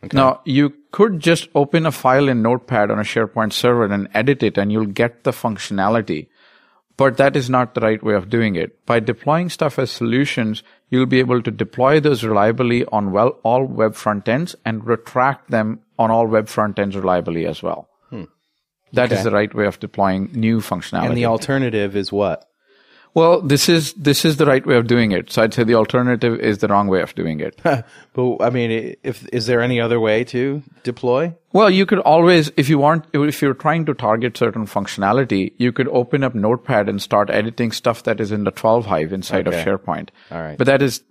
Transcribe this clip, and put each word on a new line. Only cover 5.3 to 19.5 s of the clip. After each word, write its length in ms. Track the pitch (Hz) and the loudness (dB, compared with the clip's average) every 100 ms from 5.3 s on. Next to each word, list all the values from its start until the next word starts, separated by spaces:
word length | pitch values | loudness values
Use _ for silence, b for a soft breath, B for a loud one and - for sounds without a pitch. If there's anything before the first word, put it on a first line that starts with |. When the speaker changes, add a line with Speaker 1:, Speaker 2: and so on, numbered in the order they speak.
Speaker 2:
functionality. 960 | 123 123 101 - 98 98 117 101 78 78 b b b b b b - | -4 -6 -6 -8 -2 0 0 -2 -8 -8 b b b b b b 0
But 180 | 135 117 | 0 4
that 200 | 139 143 | 2 2
is 120 | 123 | 0
not 240 | 131 123 | 0 0
the 80 | - | -2
right 220 | 110 110 | -2 0
way 100 | 110 | 0
of 160 | 104 92 | -2 0
doing 260 | 117 110 87 | -2 0 -2
it. 300 | 80 _ - | -6 _ -2
By 140 | 117 | -2
deploying 500 | 113 110 - 156 180 | 0 -6 -2 -2 -2
stuff 300 | - 156 - | -4 -4 -2
as 100 | 127 | -6
solutions, 720 | - 117 123 143 - 113 110 b b b | -4 -2 0 0 -2 -4 -6 b b b
you'll 160 | 127 131 | -2 2
be 140 | 127 | 2
able 220 | 127 123 | 2 0
to 80 | 113 | -2
deploy 520 | 107 107 - 127 156 | -6 -6 0 2 4
those 240 | 147 127 110 | 2 0 0
reliably 580 | 107 107 117 123 120 131 | 2 2 2 0 0 -2
on 280 | 107 101 | -2 -2
well, 260 | 95 120 - | 2 0 0
all 200 | 113 123 | 0 0
web 320 | 135 117 110 - | -2 -2 -2 -2
front 320 | - 104 107 | -4 -2 -2
ends 260 | 123 175 - - | -4 -4 -8 -8
and 200 | 113 117 | -8 -4
retract 640 | 113 - 127 127 139 _ | -4 -2 0 0 -2 _
them 300 | 120 110 110 _ - | -2 -2 -6 _ -2
on 140 | 113 | 0
all 160 | 113 113 | 2 2
web 220 | 110 107 | 0 0
front 280 | - 107 98 | -2 -2 -2
ends 200 | 101 98 | -4 -2
reliably 480 | 95 90 82 85 82 | 0 0 -2 -4 -4
as 180 | 80 | -6
well. 240 | 87 80 - _ _ | -8 -8 -12 _ _
Speaker 1:
Hmm. 160 | 117 82 _ _ _ _ _ _ | -16 -16 _ _ _ _ _ _
Speaker 2:
That 200 | 123 123 | -2 0
is 80 | 104 | 0
Speaker 1:
Okay. 40 | |
Speaker 2:
the 80 | 110 | 0
right 240 | 104 104 | 0 0